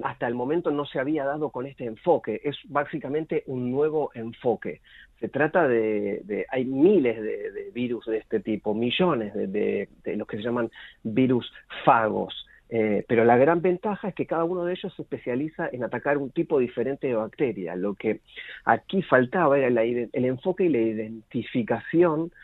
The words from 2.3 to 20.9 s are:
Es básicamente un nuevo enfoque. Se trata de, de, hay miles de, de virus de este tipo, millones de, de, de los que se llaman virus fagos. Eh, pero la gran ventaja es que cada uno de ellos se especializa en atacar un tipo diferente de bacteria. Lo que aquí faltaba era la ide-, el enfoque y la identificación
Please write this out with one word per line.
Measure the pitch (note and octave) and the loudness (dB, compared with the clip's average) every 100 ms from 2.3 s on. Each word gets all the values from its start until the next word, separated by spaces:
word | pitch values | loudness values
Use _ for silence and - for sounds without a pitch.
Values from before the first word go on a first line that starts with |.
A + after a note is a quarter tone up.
| G#2+ | -4
Es | C#3+ C#3 | -4 -8
básicamente | - C#3+ C#3+ D#3+ C3 D3+ D#3+ D#3 - | -6 -4 -4 -6 -4 -6 -2 -4 -4
un | B2+ B2 | -6 -2
nuevo | C3 D#3 D#3 C#3 | 0 0 0 -4
enfoque. | A#2+ A2+ A2+ B2+ G#2 G2+ D#2 _ - - - | -6 -12 -4 -2 -2 -4 -12 _ -20 -20 -10
Se | A2 | -6
trata | C3+ D#3 F3+ D3+ | 0 2 2 2
de, | A#2 A2 G#2 G#2 G2 | 2 2 0 -2 -4
de, | F#2+ G2 - | -6 -6 -4
hay | C3+ | -4
miles | B2+ C3+ E3+ G3+ B2 A2+ | -2 4 6 6 4 0
de, | G#2+ G2+ G#2 | -4 -6 -8
de | G2+ G2+ | -10 -10
virus | A2+ B2 A#2 A2+ | -6 -4 -4 -4
de | A2 | -4
este | - A2 | -2 -4
tipo, | G#2+ G#2+ A2 | -2 -4 -2
millones | G#2+ A#2+ - F3+ C3+ G#2+ | -2 0 2 2 2 -2
de, | G2+ G2+ | -4 -4
de, | G2+ G2+ G2+ G2 - | -2 0 -2 -6 -10
de | - F#2+ | -8 -6
los | G#2+ | -6
que | G#2+ | -6
se | |
llaman | A2+ B2 A2+ - - _ | -4 -2 -4 -8 -20 _
virus | A#2 A2 C3 B2 - - - - | -4 2 2 2 -2 -18 -16 0
fagos. | - A#2+ G#2+ G2+ F#2+ - - - - | 4 4 4 0 -4 -8 -18 -20 -4
Eh, | A#2 G#2+ G2+ - | 0 2 0 2
pero | A2+ | 4
la | A#2 A#2+ | 6 6
gran | C#3 E3+ | 6 4
ventaja | F3+ F3+ G#3+ F#3+ G3 | 2 0 -2 -4 -6
es | - | -6
que | B2+ | -4
cada | E3 | -2
uno | E3 F#3 | -2 -2
de | F3 | -4
ellos | F#3 F#3+ - | -4 -8 -12
se | |
especializa | D3 C3 - B2 D#3 - E3 | -10 -8 -4 -4 -4 -6 -6
en | B2 | -4
atacar | A2+ A#2+ C#3+ D3 | -6 -4 0 0
un | C3+ | -2
tipo | E3 E3 D3 | -4 0 2
diferente | A#2+ - A#2+ C#3 C#3 | 0 -2 -4 -2 -2
de | |
bacteria. | A2+ G#2+ - C#3 G2+ E2+ F2+ | -2 -2 -2 -2 -2 -6 -4
Lo | G2 | -4
que | G2 A2 G#2+ _ - - - | -2 -2 -4 _ -18 -18 -6
aquí | - A#2 - F#3+ | 2 2 2 -2
faltaba | - C3 B2 F#3+ D#3 C#3 | 4 4 4 4 4 4
era | B2+ | 4
la | A#2+ | 4
ide-, | A#2 A#2+ A#2 | 2 0 -2
el | C#3 | 0
enfoque | B2+ C3 F#3 F3+ | 0 0 -2 0
y | F3+ | 2
la | B2 | 4
identificación | A2+ | 2